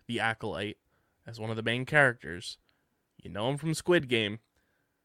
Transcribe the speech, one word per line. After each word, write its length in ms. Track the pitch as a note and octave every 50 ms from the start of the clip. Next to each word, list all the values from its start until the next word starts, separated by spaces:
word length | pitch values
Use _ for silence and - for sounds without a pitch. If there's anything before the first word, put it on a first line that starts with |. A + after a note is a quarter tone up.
| _
The 140 | - A#2 G#2
Acolyte, 580 | G#2+ A2+ A2 - A2+ G#2+ D2+ E2 G#2 G#2 - _ _ _ _ _ _ _ _ _ -
as 140 | A#2 A#2 A#2+
one 100 | A2 A#2
of 60 | A2+
the 80 | A2+ A2
main 220 | A#2 A#2 B2 C3
characters. 720 | - D#3 D3 C#3+ B2+ A#2+ - - C#2+ F2 F2 - - - _ _ _ _ _ _ _ _ _ _ _ _
You 140 | _ - F2+
know 180 | E2+ G2 A2 C3
him 80 | C#3+
from 160 | C#3+ D3+ D#3+ D#3
Squid 340 | - - - F3 E3+ C#3+
Game. 340 | A#2+ B2 A2+ G#2+ G2+ G#2+ A2 _ _ _ _ _ _ _ _ _ _ _ _